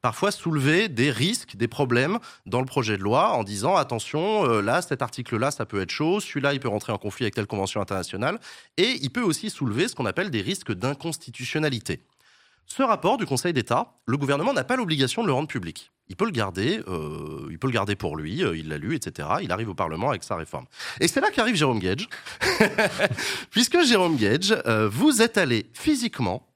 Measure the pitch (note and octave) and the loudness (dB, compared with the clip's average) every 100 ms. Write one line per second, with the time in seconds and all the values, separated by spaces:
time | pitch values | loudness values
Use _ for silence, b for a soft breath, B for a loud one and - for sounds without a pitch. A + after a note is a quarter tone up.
0 | B2 - G3 G3 E3 D3+ C3+ E3 A3 B2 | 0 0 -2 0 -2 2 4 4 2 2
1 | C#3 A#2 D3+ A#3+ - G2 A#2 - C#3 A#2+ | 0 2 -2 -2 -8 -6 -4 0 2 2
2 | C#3 A3+ B B - A#2+ C3 C#3 A2 G2+ | 2 -2 B B -4 -2 0 -2 0 0
3 | F#2+ B2+ G3+ D#3+ G2 G2+ B2 F#3+ C3+ A#2 | 2 4 4 2 -2 -2 2 2 2 -4
4 | - D3+ F#3 G#3+ D3+ A2+ G2+ C#3+ F3 C3+ | -4 -2 0 2 4 2 2 0 0 -4
5 | B2 - A#2+ A2 C3 - G#2+ G2+ F#2 - | -4 -6 -4 -2 -2 -2 -4 -4 -4 -2
6 | D#3 G3+ - D3 C#3 C#3 B2 G#2 - G#2+ | 0 0 -2 -2 0 0 -2 -2 -2 -4
7 | G#2 - A2 G#2+ G2+ G#2 F#2+ G#2+ F#2+ G2 | -4 -4 -4 -2 -4 -2 -2 -2 -2 -4
8 | F2 F#2+ B2+ A3 B B B - G#3+ A#3+ | -4 -4 -4 -4 B B B 0 2 2
9 | C#3 - A3+ D#3 G#3+ - C3 G#2+ A3 - | -4 0 0 0 -4 -4 -2 0 -2 -2
10 | A2+ F#2+ G3 A#2 G2 G2 - F#2+ B2+ C#3+ | -2 -2 -2 -2 -2 -6 -6 -4 -4 -4
11 | E3 D#3 - - B2+ D#3 D3+ A#2+ - D#2+ | -6 -8 -12 -12 -6 -2 0 -2 -6 -8
12 | _ b b b b b b - C4 G#3+ | _ b b b b b b 0 2 4
13 | F3+ B3 F#3+ C3 F3+ E3+ - B2 A#3 _ | 2 2 0 0 0 -2 0 0 -2 _
14 | - C3+ C#3 C#3 G3+ A#3+ B2+ B3+ G#3 D#3 | -4 -2 2 2 2 0 0 -2 0 2
15 | C#3 - A3 C3 D3+ B2+ E2+ - - _ | 0 2 0 0 -2 -6 -8 -12 -18 _
16 | _ F#2 A3 C#3 G2+ F2 A2+ G#3+ - F2 | _ -2 -2 0 -2 0 0 0 -4 -6
17 | D2+ D2+ D2+ D2+ - E2 C3 A#2 G2+ G2+ | -6 -8 -8 -10 -10 -4 0 0 0 0
18 | E2+ D#2 D#2 F2 G2+ E2 D#2 D2+ E2+ D3+ | -2 -4 -6 -2 -2 -2 -6 -6 -4 -6
19 | - D2+ D2 C3 F3+ F#2 A2+ F2 E2+ D#2+ | -6 -8 -2 -2 -2 -4 -4 -4 -4 -2
20 | B2 G#2+ - F2+ E2 D2 - B B B | -2 -4 -6 -8 -6 -12 -14 B B B
21 | F#3+ - G4 - A3+ G3+ D3 A2+ F#2 A#2 | 0 2 0 2 0 2 2 2 0 -2
22 | A3 B B B F#4+ F#4 G#3 - G#3+ - | -6 B B B -2 4 2 4 0 2
23 | F3+ A#2 - - - - B3 F4 D4+ A3+ | 0 0 -4 -6 -2 2 4 6 6 6
24 | F3 D3+ G2+ C#3 G3 G#3+ - A2 G#2+ A2 | 6 4 4 4 4 2 4 4 4 4
25 | C#4+ B3 A3+ A3 D#3 A2+ - - - C#4+ | 4 6 4 4 2 2 -2 -4 0 2
26 | A#3 - G#2+ F#2+ _ | 0 -2 -2 -2 _